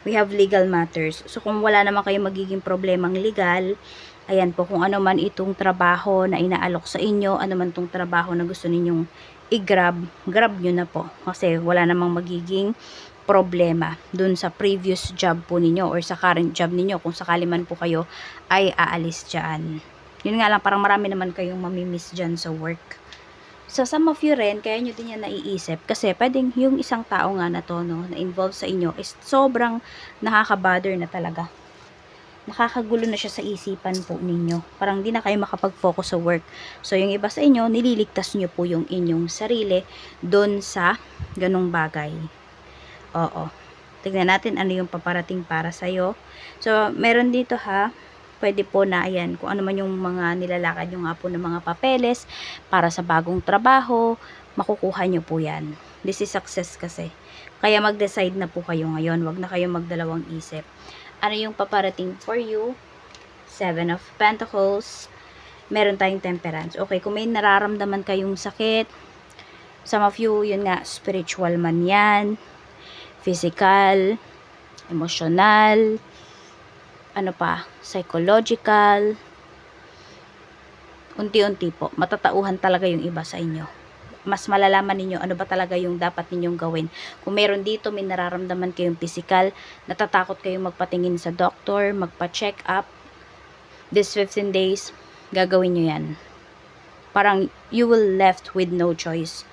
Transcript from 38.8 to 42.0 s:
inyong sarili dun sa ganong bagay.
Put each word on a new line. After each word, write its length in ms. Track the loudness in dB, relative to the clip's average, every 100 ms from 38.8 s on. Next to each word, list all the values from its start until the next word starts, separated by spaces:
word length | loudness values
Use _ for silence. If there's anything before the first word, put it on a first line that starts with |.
| -2
inyong 400 | -2 0 0 -2
sarili 560 | -4 -2 0 2 0 0 -20 -20 -10
dun 400 | 2 4 4 0
sa 400 | -4 0 0 0 -8 -12 -10 -2
ganong 320 | 0 2 2
bagay. 400 | 0 -2 -4